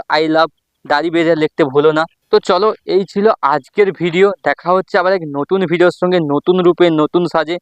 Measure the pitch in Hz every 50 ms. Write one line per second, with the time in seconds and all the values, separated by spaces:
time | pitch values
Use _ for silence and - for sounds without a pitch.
0 | - - 151 156 160 156 156 160 165 160 _ _ _ _ _ _ _ 131 147 147
1 | 160 170 160 170 165 165 165 151 156 147 _ - 160 131 131 147 - 160 151 156
2 | 165 - _ _ _ - - 208 - - 185 180 208 220 - - - - 175 190
3 | 190 - - 196 202 220 - - - 139 147 147 - _ - 202 202 196 151 -
4 | 165 180 160 185 196 202 185 _ - 147 143 - - 170 185 190 175 - - 190
5 | 175 185 196 180 165 147 143 143 143 - 190 190 185 151 175 165 180 175 - -
6 | 180 180 185 180 160 143 143 143 - 175 180 185 175 175 160 - 175 175 160 151
7 | 151 - - 175 175 151 - 165 156 156 175 175